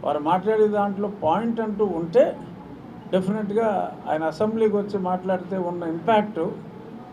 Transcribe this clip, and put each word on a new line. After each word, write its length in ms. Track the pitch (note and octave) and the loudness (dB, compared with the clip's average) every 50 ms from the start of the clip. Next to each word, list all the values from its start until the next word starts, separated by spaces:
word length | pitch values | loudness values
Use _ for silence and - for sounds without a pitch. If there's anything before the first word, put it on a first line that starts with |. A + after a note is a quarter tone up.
| - | 0
వారు 140 | C3 D3 D3+ | 0 -2 0
మాట్లాడే 500 | D3 D#3 F3 F#3 F3+ G#3+ A3 G#3+ G#3+ G#3 | 2 2 2 2 2 2 4 4 4 4
దాంట్లో 440 | G#3 G#3 G3+ G3+ G3 F#3+ G3+ G3+ G3+ - | 4 2 2 0 0 -2 -4 -4 -4 0
పాయింట్ 380 | D#3 D#3 E3 G3 A#3 A#3 A3+ A3 | 2 2 2 4 2 0 0 0
అంటూ 240 | A3 G#3+ G#3 F#3+ G#3+ | -2 -2 0 0 0
ఉంటే 520 | G3 E3+ E3 E3+ E3 E3 A#3+ D4+ E4+ - - - - - - - - - - - - - - - - | 0 0 -2 -4 2 6 6 6 6 2 -6 -12 -14 -14 -16 -16 -16 -16 -16 -16 -16 -16 -16 -8 0
డెఫినెట్గా 840 | - F#3 F#3 F#3 G#3 G#3+ G#3+ F#3+ G3+ A3 A#3 A3 G3+ F3+ F3+ E3 - - - C#3+ | 0 0 2 2 -2 -2 -2 0 0 2 2 2 2 0 0 -2 -6 -10 -4 -2
ఆయన 160 | D3+ D#3 D#3+ | -2 0 0
అసెంబ్లీకి 520 | D#3 D3+ - G#3+ A3 A3+ A3+ A3 G#3+ G3 | -2 0 0 0 0 2 4 2 4 4
వచ్చి 220 | G3+ G3 G#3 G#3 G3 | 2 0 0 -2 -2
మాట్లాడితే 580 | F3+ F3+ F#3 F#3 F#3 F#3+ F#3+ F3+ F#3 - G3 | 0 0 -2 -2 0 0 -2 -2 -2 -4 -2
ఉన్న 260 | F#3+ F3+ F3 F3+ F3 | -2 -2 -2 -4 -4
ఇంపాక్ట్ 560 | E3+ E3 D#3+ E3 - A#3 A3 G#3 G#3 G#3+ - E3 D#3+ G3+ - - - - - - - - - - - - | -4 -4 -4 -2 2 4 4 4 4 2 -2 -2 -2 -2 -4 -8 -12 -14 -16 -16 -16 -16 -16 -16 -16 -16